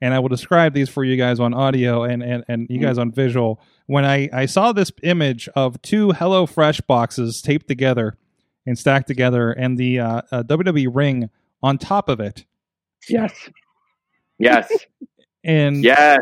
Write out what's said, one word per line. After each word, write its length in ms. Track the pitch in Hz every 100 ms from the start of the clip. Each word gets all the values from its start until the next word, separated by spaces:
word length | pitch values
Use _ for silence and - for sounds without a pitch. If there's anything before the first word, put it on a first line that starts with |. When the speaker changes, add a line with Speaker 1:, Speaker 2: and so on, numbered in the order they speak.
Speaker 1:
and 120 | 127
I 60 | 127
will 80 | 131
describe 460 | 127 - 175 160
these 160 | 139 135
for 160 | - 131
you 100 | 127
guys 240 | 123 120
on 140 | 120
audio 500 | 120 135 135 123 117
and, 180 | 120 120
and, 220 | 120 120 117
and 180 | 117 117
you 100 | 123
Speaker 2:
Mm. 20 |
Speaker 1:
guys 160 | 143 123
on 140 | 120
visual. 480 | 117 131 123 117 110 _ _ -
When 180 | 143
I, 240 | 139 139 139
I 140 | 123 135
saw 260 | - 226
this 180 | 208 185 -
image 460 | 165 175 147 120 - -
of 260 | 131 120
two 280 | - 214 208
HelloFresh 760 | 165 175 190 175 - 151 151 -
boxes 540 | 123 117 - 117 113
taped 280 | - 147 -
together 480 | 127 131 120 110 - _ _ _ _ -
and 120 | 117
stacked 300 | 147 135 127
together, 440 | 127 127 123 117
and 240 | 117 127 127
the, 220 | 127 127
uh, 200 | 113 117 -
uh, 100 | 127
W 220 | 117 156 185
W 240 | 151 131
E 40 |
ring 360 | 123 143 127 113 - _ _
on 140 | 131 139
top 320 | - 202 190
of 100 | 117
it. 260 | 104 - _ _ _ _ _ _ -
Speaker 3:
Yes. 420 | 226 220 - - _ _ _ _ _ _ _ _ _
Yes. 320 | 117 120 - 453 - _ - _ _ _ 160
Speaker 1:
And 360 | 156 143 143 139
Speaker 3:
Yes. 340 | 139 151 139